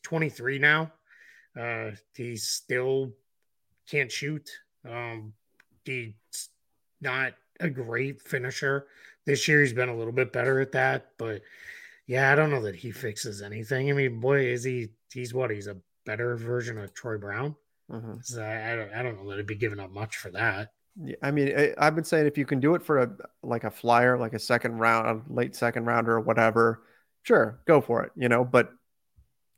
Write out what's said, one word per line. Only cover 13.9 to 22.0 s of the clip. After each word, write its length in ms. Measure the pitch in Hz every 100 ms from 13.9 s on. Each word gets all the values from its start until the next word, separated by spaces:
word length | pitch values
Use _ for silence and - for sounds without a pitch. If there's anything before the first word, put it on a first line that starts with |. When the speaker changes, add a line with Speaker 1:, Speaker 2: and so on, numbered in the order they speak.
Speaker 1:
I 20 |
mean, 280 | 139 131 117
boy, 260 | 135 143 131
is 160 | 123
he, 240 | 127 123 110 - _
he's 220 | 127 123
what? 160 | 127 127
He's 160 | 104 101
a 100 | 95 _ _ -
better 300 | 107 120 120
version 420 | 117 123 117 110
of 160 | 101
Troy 240 | - 120 107
Brown. 380 | 101 104 143 147 _ _ _
Speaker 2:
Mm-hmm. 240 | 113 113 113
Speaker 1:
So 200 | 123 120
I, 300 | 107 110 110
I 40 | 117
don't, 160 | 107
I 80 | 107
don't 140 | 123 101
know 120 | 98
that 80 | 101
I'd 80 | 104
be 80 |
giving 260 | 104 110 101
up 100 | 95
much 260 | 98 107 -
for 140 | 98
that. 400 | 92 113 98 110 _ _ 208
Speaker 2:
Yeah, 140 | 139 -
I 80 | 139
mean, 220 | 147 139 139
I, 180 | 147 -
I've 160 | 151
been 100 | 156